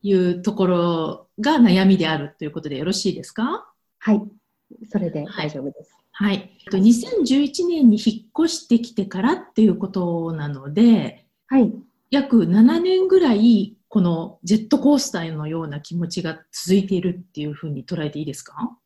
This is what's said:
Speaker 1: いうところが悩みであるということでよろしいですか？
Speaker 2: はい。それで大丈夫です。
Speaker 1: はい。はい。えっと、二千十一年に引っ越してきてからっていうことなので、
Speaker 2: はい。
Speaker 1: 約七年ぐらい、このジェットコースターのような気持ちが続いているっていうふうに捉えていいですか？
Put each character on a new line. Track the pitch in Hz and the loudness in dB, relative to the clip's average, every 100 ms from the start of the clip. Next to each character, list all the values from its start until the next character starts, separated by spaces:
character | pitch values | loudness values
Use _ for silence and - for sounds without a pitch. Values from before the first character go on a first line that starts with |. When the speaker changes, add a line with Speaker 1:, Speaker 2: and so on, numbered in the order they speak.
Speaker 1:
い | 202 | 2
う | 190 180 175 | 2 2 -2
と | 208 | -4
こ | 196 185 | -2 0
ろ | 175 175 165 156 - _ - | 2 0 -2 -4 -8 _ -6
が | 226 | -2
悩 | 311 233 180 190 | 4 6 6 4
み | 190 | 4
で | 160 | 2
あ | 156 | -2
る | 143 _ | -6 _
と | 151 | -10
い | |
う | |
こ | 156 | -10
と | 151 | -10
で | 135 | -8
よ | 156 | -6
ろ | |
し | 196 196 | -4 -4
い | 175 | -6
で | |
す | - | -10
か？ | - 240 415 - _ _ _ | -6 -6 -6 -12 _ _ _
Speaker 2:
は | - | 0
い。 | 208 - _ _ _ _ - - | 0 -2 _ _ _ _ -20 -8
そ | 196 | -6
れ | 175 | -4
で | 151 147 - | -6 -10 -8
大 | 151 | -8
丈 | 147 | -8
夫 | 139 | -12
で | - | -14
す。 | - _ _ | -20 _ _
Speaker 1:
は | - 202 | -6 -4
い。 | 196 | -4
は | |
い。 | - _ | -8 _
え | |
っ | - | -6
と、 | 190 | 2
二 | 202 | 4
千 | 240 508 466 247 | 4 0 -2 0
十 | 262 | 0
一 | 285 - 359 | 0 -2 -4
年 | 330 247 | 4 6
に | 208 | 6
引 | - 220 - | 0 -4 -10
っ | - 320 | -4 -4
越 | - | -4
し | - | -2
て | 233 | -2
き | 233 | -2
て | - 196 | -8 -8
か | 185 | -4
ら | 226 | -2
っ | 370 - | -4 -6
て | - | 2
い | 214 | 2
う | 175 | 2
こ | 190 | -4
と | 190 175 170 165 | -4 -4 -4 -6
な | 160 147 | -8 -8
の | 139 139 | -10 -6
で、 | 151 233 214 131 - _ _ _ | 2 4 4 0 -12 _ _ _
Speaker 2:
は | 262 | 2
い。 | 226 - - _ _ | 2 -2 -16 _ _
Speaker 1:
約 | 277 277 240 165 | -4 2 2 4
七 | 190 233 339 | 4 4 4
年 | 359 370 381 | 0 0 4
ぐ | 381 | 4
ら | 320 | 4
い、 | 208 233 214 190 - _ | 4 4 4 0 -10 _
こ | 208 | 0
の | 175 165 165 - | 0 0 -6 -12
ジ | 175 220 | -2 -2
ェ | |
ッ | - | 2
ト | 285 | 2
コ | 277 285 | 4 2
ー | |
ス | - | 0
タ | 185 | -8
ー | 165 | -8
の | 156 151 | -8 -8
よ | 165 | -8
う | 160 | -8
な | 143 | -12
気 | - 170 | -10 -8
持 | 170 | -6
ち | 175 | -6
が | 165 160 _ | -8 -10 _
続 | - 175 196 | -14 0 0
い | 190 | 2
て | |
い | 185 | -4
る | 180 175 - | -4 -8 -12
っ | |
て | - | -12
い | 147 | -10
う | |
ふ | 147 156 | -10 -10
う | |
に | 147 | -12
捉 | - 170 | -10 -8
え | 151 | -8
て | 151 | -8
い | |
い | 151 | -10
で | 139 | -12
す | |
か？ | - 151 233 - | -18 -12 -12 -12